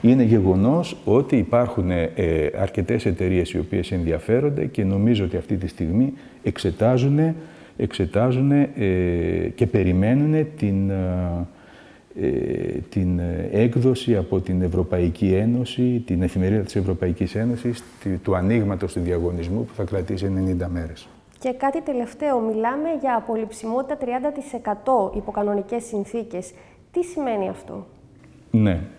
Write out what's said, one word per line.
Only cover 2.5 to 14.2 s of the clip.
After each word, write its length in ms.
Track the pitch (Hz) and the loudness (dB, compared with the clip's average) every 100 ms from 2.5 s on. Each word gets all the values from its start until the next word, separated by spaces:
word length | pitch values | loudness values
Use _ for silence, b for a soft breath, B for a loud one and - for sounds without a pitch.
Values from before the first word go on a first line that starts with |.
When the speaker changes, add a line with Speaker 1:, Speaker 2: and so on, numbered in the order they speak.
| - | 0
Speaker 1:
αρκετές 460 | 98 - 90 117 104 | -4 -2 0 0 0
εταιρείες 460 | 90 92 92 87 | 0 0 2 0
οι 60 | 82 | -2
οποίες 340 | 80 95 87 | -2 -2 -2
ενδιαφέρονται 720 | 92 82 80 - 117 147 143 | -2 0 -2 0 0 2 -2
και 200 | - - | -4 -2
νομίζω 400 | 98 98 107 113 | 0 2 2 2
ότι 120 | 92 87 | 0 -4
αυτή 200 | - 101 | -4 -4
τη 100 | 92 | -4
στιγμή 460 | - 82 98 135 135 B B | -4 -2 2 0 -2 B B
εξετάζουνε, 920 | - - 98 - 113 127 135 143 160 160 B B B - | -6 -2 -4 2 2 4 2 2 2 -2 B B B -6
εξετάζουνε, 960 | 113 - 90 101 123 127 139 143 139 - | -6 -2 -2 2 2 2 4 4 2 0
ε, 720 | 101 92 90 87 85 87 85 | 0 2 2 0 0 0 -2
και 120 | 85 117 | 0 2
περιμένουνε 800 | 107 92 90 101 131 151 156 151 151 | 4 4 4 4 4 4 2 0 -2
την, 340 | 104 98 98 | 0 2 0
ε, 560 | 98 92 90 90 87 87 B B B B B _ - | 0 -2 -2 -2 -2 -6 B B B B B _ -4
ε, 80 | 82 - - - 82 - - | -2 0 -2 -4 -4 -6 -4
την, 280 | - 90 90 | -2 0 0
ε, 300 | 87 82 85 | -2 -4 -2
έκδοση 640 | 98 117 123 127 127 - | 2 2 4 2 2 2
από 240 | 107 | 0